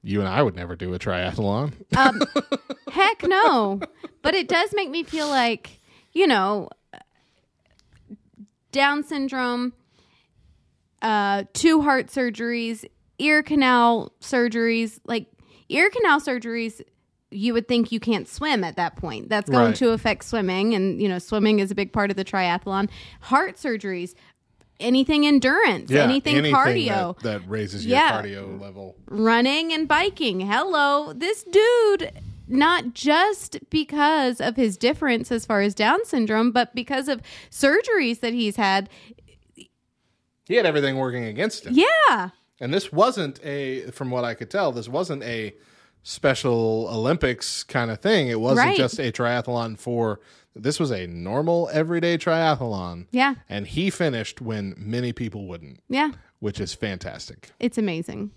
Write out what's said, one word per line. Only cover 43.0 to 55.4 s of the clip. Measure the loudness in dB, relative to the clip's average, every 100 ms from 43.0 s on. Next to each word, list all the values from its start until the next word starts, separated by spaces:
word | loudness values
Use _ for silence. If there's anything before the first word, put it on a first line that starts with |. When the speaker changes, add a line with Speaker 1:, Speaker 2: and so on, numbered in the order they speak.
| 2 2 -6 -8 -8
Speaker 1:
a, | -6 -6 -8 -10
from | -10 -4
what | -2
I | -4
could | -6 -6
tell, | -2 0
this | -2 -6
wasn't | -4 -4 -6
a | -6 -6 -8 -12 _ _ _ _
Special | -16 0 0 2 0 2 2 0 -2
Olympics | -2 0 0 0 -2 -6 -8
kind | -4 -4 -2
of | -2
thing. | 0 2 2
It | 0
wasn't | 2 4 4
Speaker 2:
Right. | 2
Speaker 1:
just | 0 -2
a | -6
triathlon | -2 -2 0 -2 -4 -4 -8
for, | -6 -2 -2 -4 _ _ _ -6
this | -4 -2
was | -2
a | -4 -6
normal | -8 -4 -2 0 0 0
everyday | -2 0 0 0 0
triathlon. | 0 2 2 0 -2 -6 -6 -12 -6
Speaker 2:
Yeah. | 0 0 0 _
Speaker 1:
And | -10 -6
he | -4 -4
finished | -2 -2 -2 -8 -10
when | -8 -6 -8 -10
many | -8 -4 -4
people | -6 -8 -8